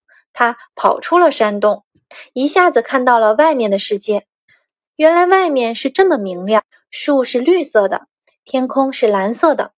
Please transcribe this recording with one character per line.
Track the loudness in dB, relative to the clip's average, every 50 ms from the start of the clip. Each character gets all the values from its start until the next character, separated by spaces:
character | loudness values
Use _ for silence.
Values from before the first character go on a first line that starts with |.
| _ _ _ _ _ _ _
他 | -2 -2 -2 -2 -6 -14 _ _
跑 | -2 0 0 0 -2
出 | -2 0 2 2
了 | 4 2
山 | 2 0 -2 -2 -2 0
洞， | -2 -2 -2 -4 _ _ _ _ _ _ -20 -20 -20 _ -6
一 | -4 -4
下 | 0 2 2 4 4
子 | 2 0
看 | 0 -2 -2 -2 0
到 | 2 2 2
了 | 2 2 2
外 | 2 2 2 2
面 | 0 0 -2
的 | -2
世 | -4 -4 -4 -8 -6
界。 | -4 -4 -4 -4 -6 _ _ _ _ _ _ _ _ _ _ _ _ _ _
原 | 0 2 2 4
来 | 2 2
外 | 2 2 2 2 0
面 | -2 -2 -2 -4 -4
是 | -6 -6 -2
这 | 0 2 2
么 | 2 2
明 | 0 -4 -6 -8 -8 -4
亮， | 0 0 0 0 _ _ _ _ _
树 | -18 -8 -2 0 0 0 0
是 | -2 -4 -2
绿 | 0 2 2 0 0
色 | 0 0 0 0
的， | 0 -2 -8 -10 _ _ _ _ _ _ _ _
天 | -6 -4 -4 -4
空 | -2 -2 -2 -2 -2
是 | -2 -2 0
蓝 | 0 0 0 -2 -4 -2
色 | 0 0 0 0
的。 | 0 -4 -8 _